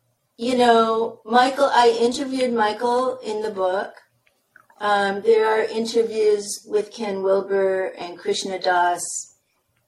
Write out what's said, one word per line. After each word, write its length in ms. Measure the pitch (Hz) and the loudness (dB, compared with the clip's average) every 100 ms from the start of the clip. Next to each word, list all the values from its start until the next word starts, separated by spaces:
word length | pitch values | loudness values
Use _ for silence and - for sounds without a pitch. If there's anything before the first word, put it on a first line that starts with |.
| _ _ _ _ | _ _ _ _
you 200 | 233 254 | -4 2
know, 600 | 240 226 226 226 233 - | 4 6 4 0 -2 -8
Michael, 460 | - 240 262 269 277 | 0 2 2 2 2
I 240 | 240 240 226 | 4 4 4
interviewed 540 | 233 247 269 262 254 | 0 0 -4 -2 -2
Michael 640 | 233 214 214 240 247 254 - | 0 0 0 -2 0 -2 -4
in 240 | 214 214 | -8 -6
the 80 | 214 | -6
book. 440 | 196 185 185 226 - _ _ _ _ _ _ _ _ | -2 -2 -2 -6 -12 _ _ _ _ _ _ _ _
Um, 420 | 208 202 196 196 | 0 0 0 -2
there 240 | 214 220 220 | 2 4 4
are 160 | 220 | 0
interviews 1040 | - 220 226 233 220 220 214 208 202 - 226 | -2 -2 -2 0 0 0 2 2 -2 -12 -4
with 260 | 208 202 | -4 -4
Ken 300 | - 214 190 | -8 -6 -4
Wilber 720 | 190 196 196 196 190 190 190 - | 0 0 0 0 0 0 -4 -8
and 200 | 175 175 | -14 -10
Krishna 400 | - 202 202 185 | -6 -4 -4 -4
Das 420 | 185 180 175 175 - - - _ _ _ _ _ | 0 2 2 0 -6 -10 -14 _ _ _ _ _